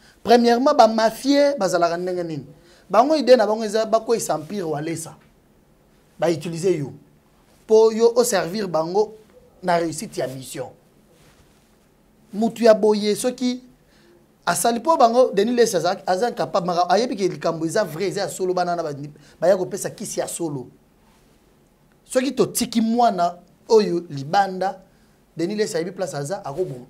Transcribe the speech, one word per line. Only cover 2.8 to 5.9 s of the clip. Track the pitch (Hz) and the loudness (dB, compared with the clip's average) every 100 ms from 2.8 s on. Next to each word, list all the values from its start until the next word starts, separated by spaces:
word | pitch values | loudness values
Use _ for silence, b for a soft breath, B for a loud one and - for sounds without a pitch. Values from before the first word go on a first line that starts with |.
| b | b
Bango | 196 277 311 | 2 4 2
ide | 233 247 | 6 6
na | 208 | 6
bango | 226 | 0
eza | 214 220 220 | -2 -2 0
bakweyisa | 220 226 226 - | 0 0 -2 0
empire | 156 156 202 | -4 -4 -8
wa | 160 147 | -6 -6
lesa. | 160 156 147 - _ _ _ _ _ _ _ | -6 -8 -10 -18 _ _ _ _ _ _ _